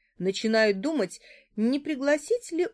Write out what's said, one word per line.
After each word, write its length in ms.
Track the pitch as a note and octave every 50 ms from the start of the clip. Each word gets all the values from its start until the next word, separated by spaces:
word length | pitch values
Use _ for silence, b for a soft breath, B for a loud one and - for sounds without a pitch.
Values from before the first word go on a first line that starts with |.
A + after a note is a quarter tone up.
| _ _ _
Начинаю 580 | - F3 F#3+ G3 - - A3 A3 A3 A3 G#3+ G3+
думать, 460 | F#3+ G3+ D4+ D#4+ C#4 G3 F3 - - B B B B B B B
не 220 | G#3 A3 A#3+ C#4 C#4+
пригласить 720 | D4 D4+ D4+ B3 C4+ C#4+ D4+ D4 D4 - A#4 A#4+ - -
ли 160 | E4+ D#4+ F4+ -